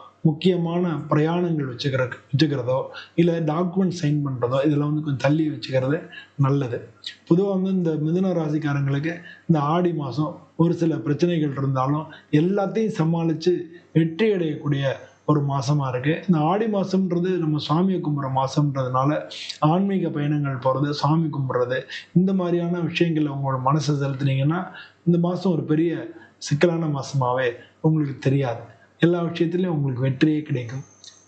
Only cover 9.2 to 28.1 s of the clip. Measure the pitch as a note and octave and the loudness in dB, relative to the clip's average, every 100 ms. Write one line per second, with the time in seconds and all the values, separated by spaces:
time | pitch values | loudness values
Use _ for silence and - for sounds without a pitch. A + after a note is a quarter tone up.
9.2 | - - - D#3 C#3+ F3 F3 D#3 C3+ B2 | -14 -14 0 2 4 2 0 -2 -4 -4
10.2 | D3+ - - - E3+ - E3 C#3 C#3+ - | -4 -6 -14 0 2 2 0 0 -2 0
11.2 | F3 E3+ D3 C3 C#3 C3 C3+ D3+ D3+ - | 2 2 0 -2 -2 0 0 -2 -4 -14
12.2 | - D3+ F3 G3+ F#3+ A3+ G#3+ - D#3+ E3+ | 0 2 2 0 0 0 -2 0 0 2
13.2 | E3 D3 F3+ F3 - - - D#3+ E3 - | 0 0 0 0 -4 -16 -2 0 0 2
14.2 | A3 F#3+ D#3+ C3+ C#3+ C#3 C3+ - - _ | 2 2 -2 -4 -4 -2 -2 -4 -12 _
15.2 | - D3+ C#3 C#3 B2+ D3+ C3 B2 C#3 E3 | 0 2 2 -2 0 0 0 -2 0 -2
16.2 | - D#3+ D#3 G3+ A3+ G3 F3 F#3+ F#3 E3+ | 2 2 4 2 0 0 0 0 0 0
17.2 | F#3 F3+ D3+ D3+ - D#3 F#3+ F3 D3+ C#3+ | 0 0 0 -2 0 2 2 0 -2 -2
18.2 | C3 C3 C3 D3+ D3 C3+ B2+ C3 C#3 D#3 | -2 0 0 2 0 0 -2 0 0 0
19.2 | - - - - D3+ F3+ G3 F#3+ D#3+ D3 | -4 -14 -12 0 2 2 2 0 -2 -2
20.2 | D3 D3+ C#3 B2+ F3 C3+ D3 D3 D3 E3 | 0 0 -2 0 0 0 0 0 2 2
21.2 | D#3 C#3 C3 B2 B2 C3 - - - E3+ | 0 -2 -2 0 0 -2 -6 -14 0 2
22.2 | F#3+ G3 F3 F3 F3 F3 D#3+ - E3+ D#3 | 4 2 0 0 0 -2 -2 0 2 2
23.2 | D3 C#3 C3+ C3 B2+ D3+ C#3+ C#3 C#3 C3 | 0 -2 -2 0 2 2 2 0 -2 -2
24.2 | C#3 C3+ C#3+ F3 F#3 - - _ E3+ E3+ | 0 2 2 0 -4 -12 -20 _ 2 2
25.2 | F3 F3+ F#3+ D3+ - D#3 E3+ E3+ - - | 2 0 0 0 0 0 0 -2 -8 -16
26.2 | - - - C#3+ F3 E3 D#3 C#3 - C3+ | -20 -14 -4 2 2 2 -2 -2 -2 -2
27.2 | B2 B2+ B2 A#2+ - - D#3+ D#3 C#3 | 0 2 0 -4 -18 -2 2 2 0